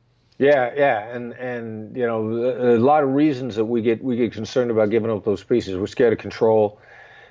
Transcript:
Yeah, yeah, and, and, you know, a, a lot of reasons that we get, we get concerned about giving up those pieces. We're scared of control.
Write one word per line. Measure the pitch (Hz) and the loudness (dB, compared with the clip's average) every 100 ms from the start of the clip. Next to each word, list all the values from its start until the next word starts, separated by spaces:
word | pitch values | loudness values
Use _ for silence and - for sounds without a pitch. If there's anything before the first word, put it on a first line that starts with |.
| _ _ _ - | _ _ _ 0
Yeah, | 139 143 120 | 4 4 2
yeah, | 143 139 110 110 | 0 0 0 -4
and, | 120 120 | -10 -10
and, | 123 127 120 117 110 107 | -10 -10 -8 -10 -12 -10
you | 123 117 | -4 -2
know, | 113 110 | -2 -2
a, | 117 127 127 123 117 | -2 -2 0 2 4
a | |
lot | 131 151 | 4 4
of | 135 | 2
reasons | 139 151 127 131 104 | 2 2 0 -4 -4
that | 110 | -2
we | 120 | 0
get, | 117 110 | 0 0
we | 131 117 | -2 -2
get | 113 | -2
concerned | 104 107 131 120 | -4 -4 -2 0
about | 110 107 | 2 2
giving | 113 113 | 2 0
up | 104 | -2
those | 107 95 | -2 -4
pieces. | - 120 90 92 | 0 -2 0 -4
We're | 101 | -4
scared | - 117 | 2 2
of | 107 | 2
control. | 101 - 113 110 104 - - - - - - | -4 0 2 4 2 -2 -20 -20 -20 -20 -20